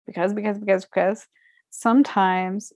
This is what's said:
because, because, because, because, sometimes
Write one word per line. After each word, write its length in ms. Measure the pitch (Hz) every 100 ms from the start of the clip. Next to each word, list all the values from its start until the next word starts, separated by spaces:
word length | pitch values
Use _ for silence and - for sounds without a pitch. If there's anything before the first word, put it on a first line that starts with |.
| -
because, 280 | - 180
because, 240 | 208 214 208
because, 260 | 208 190
because, 420 | - 185 180 - - _ _ _ _
sometimes 1040 | - 233 247 277 208 185 185 185 196 -